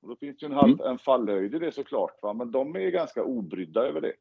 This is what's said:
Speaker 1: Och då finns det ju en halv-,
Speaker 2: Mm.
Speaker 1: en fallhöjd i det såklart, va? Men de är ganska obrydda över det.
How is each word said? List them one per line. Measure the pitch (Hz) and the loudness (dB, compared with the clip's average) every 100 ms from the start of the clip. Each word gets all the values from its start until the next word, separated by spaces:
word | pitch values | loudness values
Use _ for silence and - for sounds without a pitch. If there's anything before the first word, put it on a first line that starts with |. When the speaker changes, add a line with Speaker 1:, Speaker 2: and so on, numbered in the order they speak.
Speaker 1:
Och | - | -14
då | 120 | -12
finns | 143 135 | -12 -10
det | 151 | -6
ju | |
en | 139 | 6
halv-, | 135 135 | 8 8
Speaker 2:
Mm. | 131 | 2
Speaker 1:
en | 127 | -4
fallhöjd | - 127 107 101 101 151 | 2 2 4 0 0 -2
i | |
det | 165 | -4
såklart, | 139 135 131 90 - | -6 -6 -4 -4 -4
va? | 104 | -6
Men | 110 120 | -6 -2
de | 131 139 180 | -2 -2 -2
är | 190 | -2
ganska | 175 156 - | 0 -2 -4
obrydda | 107 127 90 87 87 82 123 | -4 -4 -6 -8 -4 0 0
över | 151 | -2
det. | - - | -6 -8